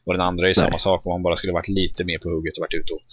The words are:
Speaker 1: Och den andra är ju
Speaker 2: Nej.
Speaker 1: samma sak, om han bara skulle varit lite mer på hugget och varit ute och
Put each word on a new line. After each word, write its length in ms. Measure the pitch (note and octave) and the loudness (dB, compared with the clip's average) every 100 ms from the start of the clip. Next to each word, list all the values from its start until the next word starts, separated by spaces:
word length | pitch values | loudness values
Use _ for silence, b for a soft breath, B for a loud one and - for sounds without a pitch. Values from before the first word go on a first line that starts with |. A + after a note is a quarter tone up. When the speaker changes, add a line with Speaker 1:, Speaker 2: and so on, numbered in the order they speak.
Speaker 1:
Och 80 | - | -2
den 60 | F2+ | 0
andra 240 | F2+ F2 F#2 | 0 2 4
är 20 | |
ju 60 | F2+ | 4
Speaker 2:
Nej. 40 | E2+ | 4
Speaker 1:
samma 120 | E2 | 2
sak, 280 | G2 F2+ F2+ | 2 0 0
om 60 | |
han 100 | F2+ | -2
bara 140 | F2+ E2+ | 0 0
skulle 160 | - | 0
varit 160 | E2+ - | -2 0
lite 360 | G2 F#2 - | 0 0 0
mer 140 | F2+ E2 | -4 -4
på 100 | F2 | -4
hugget 260 | D#2+ D#2+ - | -4 -4 -6
och 40 | |
varit 120 | - | -4
ute 200 | E2+ - | -2 -2
och 60 | D#2+ - | -4 -6